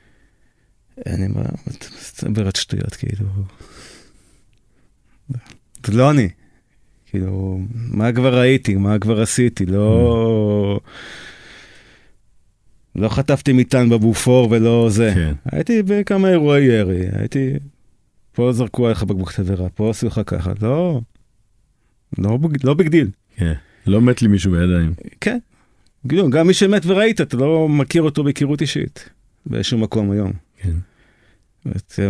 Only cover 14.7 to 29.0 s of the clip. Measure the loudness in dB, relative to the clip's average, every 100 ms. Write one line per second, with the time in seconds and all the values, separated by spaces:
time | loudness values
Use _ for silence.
14.7 | 4 2 2 2 2 0 -4 -6 -4 0
15.7 | 0 0 0 0 2 4 4 4 4 4
16.7 | 4 2 -2 -2 -4 -4 -2 -4 -4 -10
17.7 | _ _ _ _ _ _ -2 0 0 -2
18.7 | 0 0 0 -2 -4 -4 -4 -4 -2 -4
19.7 | -2 -4 -2 -4 -4 -4 -4 -4 -4 -2
20.7 | -2 -2 -4 -6 _ _ _ _ _ _
21.7 | _ _ _ _ -4 -2 0 -2 -2 0
22.7 | 0 2 2 0 -4 _ -4 -4 -4 -8
23.7 | _ 0 4 4 4 2 2 2 0 2
24.7 | 2 0 -4 -10 -8 -4 -4 -6 _ _
25.7 | _ _ _ -4 0 2 4 4 4 4
26.7 | 2 0 2 0 0 -2 -2 0 2 2
27.7 | 0 0 0 0 0 -2 0 -2 -2 -4
28.7 | -4 -8 -10